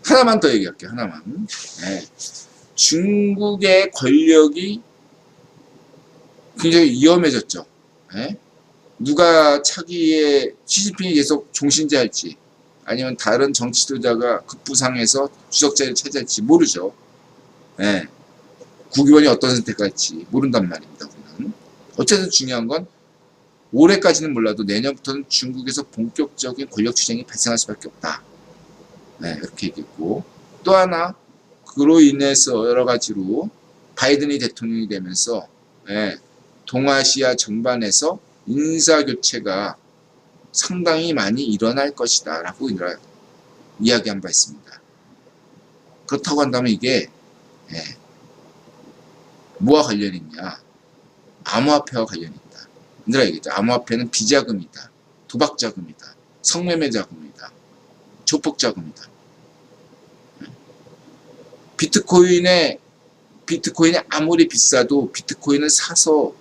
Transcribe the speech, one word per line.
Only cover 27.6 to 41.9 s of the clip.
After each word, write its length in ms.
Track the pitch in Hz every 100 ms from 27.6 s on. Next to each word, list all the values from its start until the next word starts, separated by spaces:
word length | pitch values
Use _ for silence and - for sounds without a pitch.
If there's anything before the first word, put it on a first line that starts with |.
| - 107 -
없다. 340 | _ 78 73 - - - - - - - - - -
네, 180 | 82 78
이렇게 240 | - - 98
얘기했고, 560 | - - - 82 107 - - - -
또 120 | -
하나, 400 | 190 185 170 175 - _ _ _ _
그로 360 | - - 143 165
인해서 680 | 147 139 139 135 - 117 117
여러 160 | 120 123
가지로 640 | 120 - 101 92 117 202 _ _ _ _ -
바이든이 420 | 131 143 147 139
대통령이 500 | 123 - 117 113 107
되면서, 580 | 101 90 90 - 113 87 _ _ _ -
예, 260 | 104 104 87 _ _ _ _
동아시아 720 | - 127 139 135 135 135 131
전반에서 840 | 123 - 107 120 120 107 95 151 196 _ _ -
인사 580 | 131 156 165 151 156
교체가 720 | 139 123 - 120 104 95 101 - _ _ _ _ _ _ _
상당히 600 | - - 180 170 160 170
많이 320 | 147 98 120
일어날 460 | 135 104 113 131 143